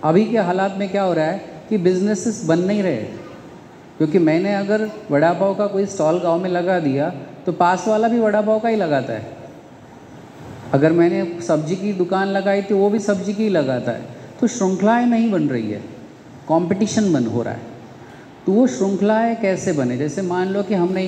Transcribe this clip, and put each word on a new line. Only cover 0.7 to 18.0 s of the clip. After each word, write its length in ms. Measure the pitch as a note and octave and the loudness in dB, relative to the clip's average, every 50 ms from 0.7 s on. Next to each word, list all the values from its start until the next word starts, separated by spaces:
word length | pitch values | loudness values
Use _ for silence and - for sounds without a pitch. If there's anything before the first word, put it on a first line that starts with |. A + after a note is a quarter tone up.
| F#3+ F#3+ | -2 -4
में 100 | G3+ F#3+ | -6 -2
क्या 120 | F#3 G3 | -2 0
हो 100 | G3 F#3 E3+ | 0 2 2
रहा 120 | D#3+ D#3 | 2 0
है 400 | D#3 F#3 G3 - - - - - - | 0 -2 -4 -8 -12 -16 -18 -6 -2
कि 100 | A3 G#3 | -2 2
businesses 640 | E3+ F3+ F#3 F3 G3 G#3 G#3+ G#3 - A#3+ G#3+ - F3 | 2 2 2 2 2 0 0 0 -2 -4 -4 -4 0
बन 120 | D#3 E3 E3+ | 0 2 2
नहीं 240 | F3+ F#3+ G#3 G#3 | 2 0 0 0
रहे, 200 | G3 F#3 C#3+ A2 G#2 - - - - - - - - - - - - - - - - - - - | 0 0 -2 -2 -4 -8 -10 -12 -14 -16 -16 -18 -18 -20 -20 -20 -20 -20 -20 -20 -20 -20 -4 -2
क्योंकि 200 | D#3 - G3 F#3+ | -2 2 4 4
मैंने 360 | E3 D#3 D#3 E3+ F#3+ G3+ G3+ | 4 4 4 2 2 0 0
अगर 340 | G3 G3+ G3 G#3+ G#3+ A3 G#3+ - - - - | 0 0 0 0 0 0 -4 -6 -12 -6 0
वड़ा 220 | D3 C#3+ D3+ E3+ | 2 4 4 4
पाव 220 | F3 F3 F#3+ G3 F#3+ | 4 2 0 0 2
का 120 | F#3+ G#3 | 0 -2
कोई 180 | G3+ G3 F#3+ G3+ | 0 0 -2 -2
stall 320 | G3 - - D#3+ D#3 E3 F3+ | -2 -2 0 0 2 2 2
गांव 240 | F3 E3+ E3 E3+ | 2 0 0 0
में 60 | F#3 F#3 | 0 0
लगा 280 | F3+ F3 F3 F3+ F#3+ F3+ | -2 0 0 2 0 2
दिया 300 | D#3+ C#3+ C3 C#3 D3 E3+ F3+ - - - - - - | 2 0 0 0 -2 -2 -4 -8 -12 -14 -16 -8 -6
तो 60 | - | -6
पास 320 | E3 - F3+ F3 F3+ F3+ - A3+ | 0 2 4 4 4 2 0 0
वाला 200 | G#3+ G#3+ A3 A#3 | 0 2 2 2
भी 100 | A#3 A#3+ | 2 2
वड़ा 200 | A3+ G#3+ G#3 G#3+ | 2 2 2 2
पाव 180 | G#3 G#3+ A3 A3 | 2 2 0 0
का 80 | A3 A#3 | 2 0
ही 80 | A3 | 0
लगाता 360 | G#3+ F#3+ D#3+ D3 C3+ A#2+ A#2+ | 0 0 0 0 0 0 -2
है। 200 | A#2 G#2+ G#2+ - - - - - - - - - - - - - - - - - - - - - - - - - - - - - | -6 -8 -8 -12 -14 -16 -18 -18 -20 -20 -20 -20 -20 -20 -20 -20 -20 -20 -20 -20 -20 -20 -20 -20 -20 -18 -16 -16 -16 -14 -6 0
अगर 200 | C3+ C#3 C#3+ D#3+ | 2 4 4 4
मैंने 480 | E3 E3+ E3+ F3 F#3+ F#3+ - - - - | 6 6 4 4 4 0 -2 -4 -6 -8
सब्जी 360 | - - A3 G3 D#3 D3+ F#3 | -2 0 0 0 0 -2 -4
की 160 | F#3 F#3+ G#3 | -4 -2 -4
दुकान 360 | G3+ F#3 F3+ E3+ F#3+ F#3 G3 G3 | -2 -2 -2 -2 0 -2 0 0
लगाई 340 | G3 G3 F#3+ G3+ G3 G3+ | -2 -2 0 0 0 0
तो 140 | G3 - G#3+ | 0 0 2
वो 120 | G3 G3 G#3 | 2 2 2
भी 80 | G#3 A3+ | 2 0
सब्जी 340 | G#3 - G3+ F#3 F3+ F#3+ G#3 | 0 0 -2 0 -2 -4 -2
की 80 | G3 | 0
ही 60 | A3 G#3+ | 0 2
लगाता 440 | F#3+ E3 C#3+ C3+ C3 A#2+ A2+ B2 | 2 2 2 0 -2 -2 -2 -4
है। 160 | A2+ A2 - - - - - - - - | -6 -6 -8 -12 -14 -16 -16 -18 -4 0
तो 60 | - | 0
श्रृंखलाएं 600 | A#3 - - F#3+ F#3 F#3+ F3+ G3 G#3+ A#3 A#3+ B3 | 0 0 0 0 0 0 2 2 2 4 4 4
नहीं 240 | A#3+ A#3 A3+ A3+ A#3 | 2 4 4 2 2
बन 180 | G3+ F3+ D3+ C#3 | 2 2 0 0
रही 220 | B2+ A#2 A2 G#2 | 0 -2 -2 -4
है, 120 | G#2 G2+ - - - - - - - - - - - - - - | -6 -8 -8 -14 -16 -18 -18 -20 -20 -20 -20 -20 -20 -20 -4 0
Competition 640 | D#3 E3 F3+ E3+ G3 F#3+ A3 G3+ - A3 G#3+ G3 | 2 2 2 2 0 0 0 0 0 0 2 2
बन 140 | E3 C3+ A#2+ | 2 2 2
हो 160 | A2+ G#2 A#2+ | 0 0 -2
रहा 120 | A2+ G#2+ G#2+ | -2 -4 -6
है। 180 | - - - - - - - - - | -8 -12 -14 -16 -18 -18 -20 -20 -20